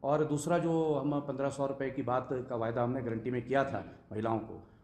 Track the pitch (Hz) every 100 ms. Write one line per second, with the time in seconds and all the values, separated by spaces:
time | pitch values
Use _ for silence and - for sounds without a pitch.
0 | 135 151 156 147 165 175 170 160 156 143
1 | 139 143 143 131 139 135 135 135 135 120
2 | 120 127 123 131 123 120 113 120 120 131
3 | 120 113 123 123 120 135 135 107 82 -
4 | - 107 113 113 - 92 - -